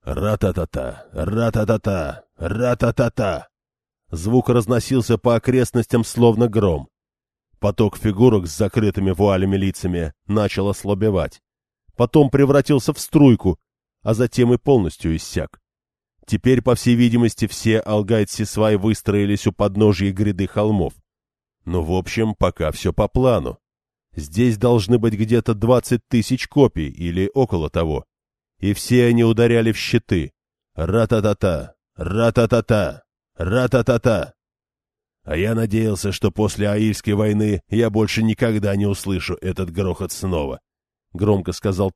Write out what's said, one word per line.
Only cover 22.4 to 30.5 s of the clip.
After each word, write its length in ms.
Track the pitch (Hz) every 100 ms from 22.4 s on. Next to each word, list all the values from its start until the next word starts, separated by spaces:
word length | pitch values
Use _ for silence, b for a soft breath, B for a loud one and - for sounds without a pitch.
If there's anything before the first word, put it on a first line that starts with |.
| - - 78
все 220 | - 95
по 160 | - 104
плану. 500 | 127 127 104 64 - _ _ _ _ _
Здесь 440 | - 76 92 123 104
должны 400 | 123 120 95 120
быть 160 | 113
где-то 400 | 104 110 117 117
двадцать 520 | 104 113 123 - 120 -
тысяч 400 | 120 - 127 -
копий 400 | 147 127 82 71
или 440 | 71 85 90 98
около 380 | 135 127 87 76
того. 340 | 85 82 69 - _ _ _ _ _
И 140 | 98
все 320 | 101 - 123 120
они 180 | 117
ударяли 480 | 117 113 117 117 113
в 60 | 107
щиты. 540 | - 120 - 92 69 _ _